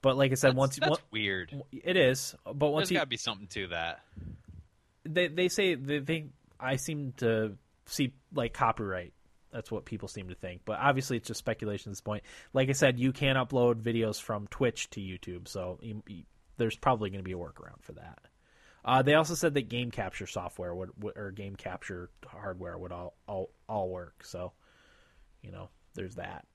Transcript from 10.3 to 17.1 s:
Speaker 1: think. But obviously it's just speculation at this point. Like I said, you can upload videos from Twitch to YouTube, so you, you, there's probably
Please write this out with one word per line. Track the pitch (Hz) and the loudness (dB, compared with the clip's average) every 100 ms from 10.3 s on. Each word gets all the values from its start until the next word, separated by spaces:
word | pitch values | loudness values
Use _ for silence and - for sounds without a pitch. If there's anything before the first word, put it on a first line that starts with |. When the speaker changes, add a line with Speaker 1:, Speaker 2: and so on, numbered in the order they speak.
| 90 | -10
Speaker 1:
think. | 92 90 - | -10 -10 -6
But | 107 | 2
obviously | 135 135 135 120 | 4 4 0 -4
it's | - | -4
just | 113 | -6
speculation | - 113 107 101 - | -4 -4 -2 -4 -6
at | |
this | 98 | -10
point. | - 104 - - - | -6 -6 -8 -20 -4
Like | 135 131 | 2 2
I | |
said, | 135 139 123 | 6 6 6
you | 131 | 2
can | 131 139 135 | 4 2 4
upload | 123 131 120 113 | 2 6 6 6
videos | 110 113 110 104 | 2 2 2 0
from | - 107 104 | -4 -4 -4
Twitch | - 127 - - | 2 2 2 -8
to | - | -8
YouTube, | 95 92 - 90 90 | -8 -8 -8 -10 -8
so | 101 90 92 | -6 -6 -6
you, | 113 107 - | -8 -10 -10
you, | 95 - _ _ - | -14 -16 _ _ 0
there's | 113 - | 0 2
probably | - 123 107 | 2 2 0